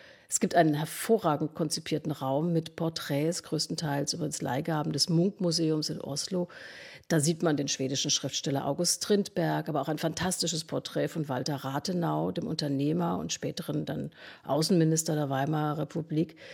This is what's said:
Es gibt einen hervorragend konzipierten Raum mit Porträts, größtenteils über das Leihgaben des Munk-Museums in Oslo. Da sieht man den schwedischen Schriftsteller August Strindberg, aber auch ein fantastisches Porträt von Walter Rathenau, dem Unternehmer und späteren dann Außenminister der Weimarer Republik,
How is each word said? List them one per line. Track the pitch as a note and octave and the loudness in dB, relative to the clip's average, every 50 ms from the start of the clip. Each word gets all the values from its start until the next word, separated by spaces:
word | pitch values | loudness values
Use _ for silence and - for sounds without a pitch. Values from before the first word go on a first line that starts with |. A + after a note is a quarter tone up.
| - - - - - - | -20 -20 -20 -20 -10 -6
Es | - - | -2 0
gibt | - F3+ - | 0 4 6
einen | E3+ D#3+ D#3 D3 | 6 6 6 4
hervorragend | D3+ D#3 - - - - - A3+ G#3 - E3 D3 C#3+ D#3 D3 - | 2 0 -2 -4 -4 0 2 2 4 4 2 2 2 0 -2 -2
konzipierten | - E3 D3+ - E3 - - E3 D3 - D#3 C#3+ | -2 -2 -2 -2 -4 -4 -2 -4 -2 -2 -2 -4
Raum | - C3+ C3+ C3+ D3 E3+ F3 E3+ | -2 0 0 2 2 2 2 2
mit | D#3+ D#3+ - - - | 0 0 -2 -4 -4
Porträts, | E3 E3 E3 - - - D3 C#3 D3+ E3 F3 - - | -2 -2 -2 -4 -4 -2 0 0 2 0 0 -2 -4
größtenteils | - E3 D3+ - - E3 - E3 D3 C#3+ C#3+ - - - | -4 -2 -2 -2 -2 -4 -2 -2 0 0 0 0 -2 -2
über | E3 D#3 D3 | -2 -4 -4
das | D3 - | -4 -4
Leihgaben | D#3+ - B2 C#3 D#3+ E3 D#3+ D3+ D3+ D#3+ D3+ | -4 -2 -2 -2 0 0 0 0 0 0 0
des | C#3+ - - | 0 2 4
Munk-Museums | E3 E3 F3 G3+ - - F#3 E3+ D#3+ E3+ E3 D#3 D#3 D#3 D3+ - | 4 4 4 4 2 0 0 0 2 2 2 2 2 2 0 -2
in | D#3 - | -4 -6
Oslo. | - C#3 C#3 C#3+ - - F#3 F3+ F3 - - - - - - - - - - - - - | -6 -6 -6 -6 -4 -2 -2 -2 -2 -2 -6 -12 -16 -16 -16 -16 -16 -18 -18 -12 -2 2
Da | F3 D#3 | 2 4
sieht | C#3 E3+ E3 E3 F3 | 4 4 2 2 2
man | E3 D3 C#3 | 2 2 2
den | C#3 C#3 | 0 -2
schwedischen | - - C3+ C3 C#3+ - - D3 | -2 -2 -2 -2 0 0 0 2
Schriftsteller | C3 - - C3 - - - D#3 C#3 C3+ B2+ | 2 0 0 -2 -4 -4 -2 0 0 0 0
August | C#3 C#3+ - F3 F3 - - - | 0 0 0 2 0 0 0 0
Strindberg, | - G#3 G3+ G3 - - F3+ E3 D#3 D#3 D3+ D#3 - | 2 2 2 2 0 0 0 0 2 2 0 -2 -2
aber | D3+ C3+ | -2 -2
auch | - E3 | 0 0
ein | D#3 D3+ | -2 0
fantastisches | - D#3+ E3 - F3+ F#3 F3 - F3+ E3 E3+ D#3 - | 0 -2 -2 0 -2 0 0 0 0 -2 -2 -4 -4
Porträt | - - D3 - - - D3+ C#3+ C#3+ | -4 -4 -4 -4 -2 -2 0 -2 0
von | - E3+ C#3+ C#3 | -2 -2 -2 -2
Walter | B2+ B2 - D#3+ C#3+ | -2 -2 -2 -2 -2
Rathenau, | C3+ - C3 C3+ D3 - G3 F3+ F3 E3+ D#3 D3+ D#3 E3 F#3 | -4 -4 -4 -4 -2 -2 -2 -2 0 0 0 0 0 0 -2
dem | F#3 - - D#3 | -2 -4 -4 -4
Unternehmer | E3 D#3 D#3 C#3+ C#3 C3+ C#3+ D3 E3 F3 F3 F3 F3+ D#3+ | -4 -2 -2 0 0 2 2 2 2 2 2 0 0 -2
und | D#3+ E3 - | -4 -4 -6
späteren | - - D3 C#3+ - - - D3+ D3+ D3 | -4 -6 -6 -6 -6 -4 -4 -4 -4 -2
dann | D3 D3+ - D3 D#3 - - - - - - - | -4 -4 -4 -6 -8 -10 -14 -18 -20 -20 -12 -4
Außenminister | - C#3 D3+ D#3+ - G3 E3 D#3+ D#3 D#3+ D#3 - - D#3 | -2 0 2 4 4 6 6 6 6 4 2 2 0 0
der | D3+ D3 C3+ | 0 0 0
Weimarer | C3+ C3+ C#3 D3+ D#3 D3+ D3+ D3+ D3 D3+ | 0 0 0 2 0 0 0 0 0 -2
Republik, | D3+ - - E3 D#3+ - D3+ D#3 E3 - - - - - | -2 -4 -4 -6 -4 -2 0 0 0 0 -2 -12 -18 -18